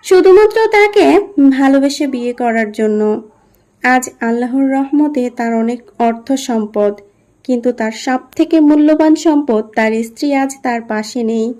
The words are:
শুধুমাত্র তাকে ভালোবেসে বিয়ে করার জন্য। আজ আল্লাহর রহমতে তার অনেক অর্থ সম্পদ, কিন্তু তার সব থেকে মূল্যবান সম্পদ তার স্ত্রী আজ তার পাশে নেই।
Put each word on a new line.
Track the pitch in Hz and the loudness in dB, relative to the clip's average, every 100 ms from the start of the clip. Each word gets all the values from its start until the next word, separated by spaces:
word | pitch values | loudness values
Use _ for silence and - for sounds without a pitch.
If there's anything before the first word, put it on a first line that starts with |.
শুধুমাত্র | - 370 370 370 427 440 440 | 4 4 6 6 4 2 0
তাকে | 427 415 415 285 330 403 - 277 | 2 2 4 4 2 0 2 2
ভালোবেসে | 262 269 277 277 277 285 | 4 2 2 0 -2 -6
বিয়ে | 254 240 | -4 -6
করার | 240 240 226 220 | -4 -2 -2 -4
জন্য। | 214 220 214 214 214 - _ _ _ _ _ | -4 -2 0 -2 -2 -8 _ _ _ _ _
আজ | 247 254 247 - | 0 0 -2 -8
আল্লাহর | 233 233 247 269 269 | -4 -4 -2 -2 -2
রহমতে | 269 269 294 294 294 247 | -2 -2 0 0 -2 -6
তার | 240 233 226 | -6 -4 -2
অনেক | 226 240 - _ | -2 -6 -12 _
অর্থ | 233 233 - | -2 -2 -6
সম্পদ, | 269 - 226 208 208 208 208 - _ _ _ | -6 -4 -4 -4 -2 -2 -4 -18 _ _ _
কিন্তু | - 247 240 | -6 -4 -4
তার | 240 220 | -4 -8
সব | 226 - 254 - - | -8 -6 -6 -8 -4
থেকে | 320 320 | 0 2
মূল্যবান | 294 302 302 311 311 311 | 4 4 4 4 4 2
সম্পদ | 339 294 294 214 220 - | 2 0 0 -2 -2 -2
তার | 220 220 | -2 -2
স্ত্রী | 226 - 294 | -6 -6 -2
আজ | 277 269 269 | -2 -4 -6
তার | 262 233 | -6 -6
পাশে | 233 214 214 254 | -6 -8 -6 -6
নেই। | 226 226 226 | -4 -2 -4